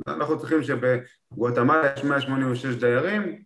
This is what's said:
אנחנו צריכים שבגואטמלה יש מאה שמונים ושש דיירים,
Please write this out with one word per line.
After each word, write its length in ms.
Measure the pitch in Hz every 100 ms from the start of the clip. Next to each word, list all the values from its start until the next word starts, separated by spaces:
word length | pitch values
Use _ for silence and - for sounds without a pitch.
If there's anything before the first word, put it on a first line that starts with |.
| 107
אנחנו 320 | 156 147 151
צריכים 200 | 151 156
שבגואטמלה 1200 | 131 123 127 123 - _ _ - 120 123 123 156 143 139
יש 60 |
מאה 180 | 143 143
שמונים 300 | 131 135 131
ושש 240 | 123 131 120
דיירים, 600 | 120 123 170 208 185 -